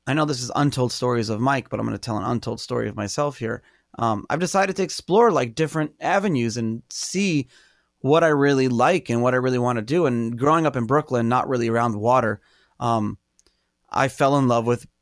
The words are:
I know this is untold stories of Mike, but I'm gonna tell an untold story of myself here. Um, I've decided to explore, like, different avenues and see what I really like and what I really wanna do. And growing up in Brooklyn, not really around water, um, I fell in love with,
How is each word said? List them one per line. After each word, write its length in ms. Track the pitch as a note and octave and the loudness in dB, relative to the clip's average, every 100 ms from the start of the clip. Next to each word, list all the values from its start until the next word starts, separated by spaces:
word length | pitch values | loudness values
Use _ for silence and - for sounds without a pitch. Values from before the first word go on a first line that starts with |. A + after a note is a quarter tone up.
| - | -4
I 80 | |
know 120 | D3 D3+ | -2 0
this 160 | B2 | -4
is 100 | A#2+ - | -4 0
untold 360 | C#3+ C3 B2 | 0 2 -2
stories 380 | - B2 A#2+ A2 | -2 -2 0 -2
of 100 | G#2+ | -2
Mike, 300 | C3 C3+ - | 0 -2 -4
but 100 | A2 | -6
I'm 60 | A2+ | -6
gonna 120 | A2 | -6
tell 200 | A#2+ G#2+ | -6 -6
an 60 | |
untold 360 | A2+ A#2 A#2 A2+ | -4 -4 -4 -8
story 300 | - A#2+ A2 | -6 -6 -4
of 60 | G#2+ | -6
myself 420 | G2+ - D3 - | -6 -4 -4 -4
here. 240 | A2+ A#2 - _ _ - | -8 -8 -12 _ _ -4
Um, 280 | A2+ G#2 - | -2 -2 -4
I've 100 | D#3 | -4
decided 360 | F3 F#3+ G3 F#3+ | -2 0 0 -2
to 60 | |
explore, 480 | F#3 - - G3+ A#3 | -6 -6 0 4 4
like, 240 | D3+ B2 C3 | 4 0 -2
different 380 | D#3 D#3+ D3+ - | -2 -2 -4 -4
avenues 580 | D3+ G3 G3+ C#3 A#2 A#2 | -2 0 2 0 0 -2
and 260 | A2+ A#2 - | -4 -6 -10
see 580 | - - F#3 G3 D3+ B2+ _ _ _ _ _ | -10 -6 -2 0 0 -4 _ _ _ _ _
what 240 | C3 D#3+ | 2 4
I 60 | D#3+ | 4
really 380 | C#3+ C#3+ C3+ C3 | 4 4 4 2
like 420 | A#2 C3+ F3+ - | 2 2 2 0
and 120 | A#2+ | 0
what 120 | B2+ | 2
I 40 | B2+ | 2
really 220 | C3 B2+ | 0 0
wanna 220 | B2 A#2 | 0 -2
do. 240 | G#2+ E3+ C#3+ | -2 0 2
And 320 | A#2 A2+ A#2 | 0 -4 -2
growing 280 | C#3+ E3 D#3 | 2 2 2
up 100 | C3 | 0
in 100 | A#2 | 0
Brooklyn, 440 | C3+ - B2 A#2 | 0 0 0 2
not 200 | B2 - | 0 0
really 200 | B2+ A#2 | -2 0
around 260 | A#2 A#2 G#2 | 2 0 0
water, 460 | A2+ B2+ A2+ G#2 _ _ _ - | 2 2 2 -4 _ _ _ -6
um, 380 | A#2+ A2+ G#2 G2+ _ _ _ _ _ _ _ | -2 0 -2 -6 _ _ _ _ _ _ _
I 180 | - C3+ | -2 -2
fell 300 | - C3+ C#3+ | 2 2 4
in 100 | B2+ | 4
love 180 | A#2 A#2 | 2 2
with, 200 | A#2+ - _ | -2 -4 _